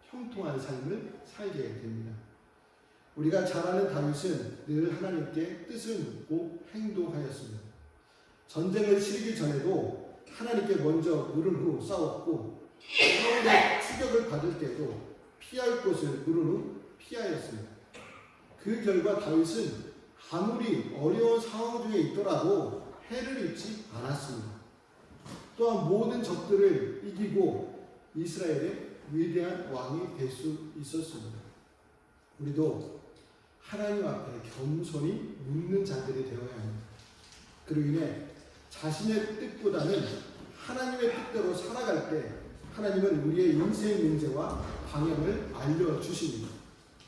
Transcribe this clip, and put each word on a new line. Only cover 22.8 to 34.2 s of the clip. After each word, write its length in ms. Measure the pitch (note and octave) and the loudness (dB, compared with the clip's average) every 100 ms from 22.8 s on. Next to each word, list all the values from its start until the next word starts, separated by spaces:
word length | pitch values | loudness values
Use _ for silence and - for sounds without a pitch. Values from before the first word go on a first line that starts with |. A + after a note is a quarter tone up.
| - - - | -10 -16 -8
해를 400 | A#3+ B3+ C4 F3 | -6 -4 -2 -4
입지 340 | - A3 G#3+ - | -4 -8 -10 -10
않았습니다. 580 | A2+ C3 D3 - A#2+ G#2+ G#2+ - - _ - - - - - - - | -8 -4 -4 -4 -8 -8 -12 -16 -20 _ -20 -20 -20 -16 -14 -16 2
또한 280 | A#3 G#3 D#3 | 4 4 4
모든 340 | G3+ A#3 A#3+ | 4 4 0
적들을 800 | F3 F3+ - G3+ G3 D#3+ - - | -2 -4 2 6 8 6 0 -4
이기고 840 | G#3 F#3 G3+ G3 F3 - - - - - - | -8 -4 0 4 4 2 -6 -10 -18 -20 -12
이스라엘의 800 | D#3 E3 - F3 D3 E3 G3+ - - - | -6 -6 -2 0 0 0 -4 -10 -14 -6
위대한 580 | D3+ E3+ F3 F3 F3+ - | 0 2 2 0 -4 -6
왕이 460 | C3 B2 D#3 F3+ D3+ | -6 -4 -4 -4 -4
될 140 | C3 | -6
수 260 | - D#3 D3+ - D#3 | -4 -6 -6 -8 -12
있었습니다. 640 | C#3+ D#3+ D#3+ B2 A2 A2 - - _ _ - _ _ _ _ - | -6 -6 -6 -8 -10 -12 -14 -20 _ _ -20 _ _ _ _ -8
우리도 600 | C#3+ C#3+ D3+ - - - - - - - _ _ | -4 2 2 2 -6 -12 -18 -20 -20 -20 _ _
하나님 460 | - G#3 G#3 G#3 E3 | -10 -4 -2 0 0
앞에 420 | - | -2